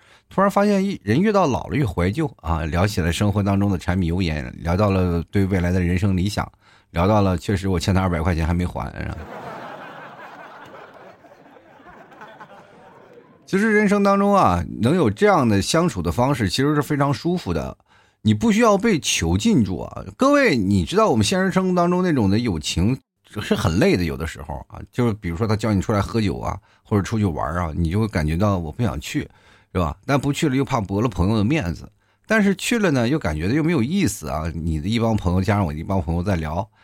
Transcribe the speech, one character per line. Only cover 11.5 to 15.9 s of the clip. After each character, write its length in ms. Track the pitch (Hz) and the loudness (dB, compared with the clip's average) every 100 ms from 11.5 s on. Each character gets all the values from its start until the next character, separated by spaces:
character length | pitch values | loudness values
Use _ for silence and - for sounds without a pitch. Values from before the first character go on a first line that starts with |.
| - - - 359 226 - - 214 214 214 - - - - - - - - - - | -20 -20 -20 -20 -20 -20 -20 -20 -20 -20 -20 -20 -20 -20 -20 -20 -20 -20 -20 -6
其 140 | 190 | -2
实 120 | 220 | 2
人 160 | 214 214 | 2 4
生 140 | 202 | 4
当 160 | 202 196 | 4 4
中 180 | 202 202 | 4 4
啊， 300 | 131 87 64 60 | 4 2 -2 -2
能 140 | 110 180 | 0 2
有 120 | 131 | 2
这 200 | 101 208 | 2 4
样 200 | 185 120 | 4 4
的 140 | 101 | 2
相 260 | 92 160 | 2 2
处 140 | 170 | 0